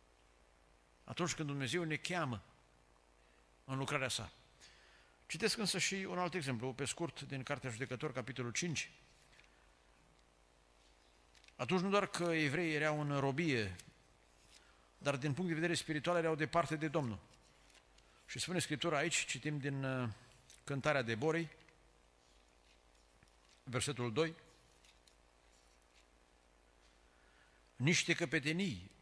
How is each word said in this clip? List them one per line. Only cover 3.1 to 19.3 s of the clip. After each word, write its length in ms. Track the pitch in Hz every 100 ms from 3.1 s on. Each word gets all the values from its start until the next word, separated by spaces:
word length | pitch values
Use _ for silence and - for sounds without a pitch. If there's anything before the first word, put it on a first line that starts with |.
| - - - - - -
în 140 | 131
lucrarea 300 | 135 143 131
sa. 240 | - 98 - - - - - - - - - -
Citesc 320 | 160 208 -
însă 200 | 202 185
și 160 | - 196
un 240 | 190 180
alt 160 | 180 180
exemplu, 380 | 135 120 127
pe 120 | 117 135
scurt, 360 | - 165 -
din 220 | 135 135
Cartea 280 | 127 139 135
Judecători, 420 | 110 131 123 151
capitolul 400 | 127 113 131 120
cinci. 380 | 110 175 143 - - - - - - - - - - - - - - - - - _ - - - - - - - - - -
Atunci 240 | 117 185
nu 100 | 190
doar 160 | 202 196
că 180 | - 175
evreii 500 | 165 147 151 170 151
erau 260 | 156 151
în 180 | 147 143
robie, 580 | 139 131 170 127 101 87 - - - - - - - - - - - -
dar 180 | 139 135
din 180 | 151 131
punct 140 | 180
de 60 | 156
vedere 200 | 170 170
spiritual 420 | - 151 147 175
erau 180 | 165 156
departe 420 | 151 170 156 156
de 120 | 156
Domnul. 300 | 160 131 98 - - - - - - - - - - -
Și 120 | -
spune 200 | - 180
Scriptura 380 | - 147 160 151
aici, 280 | 165 -
citim 340 | -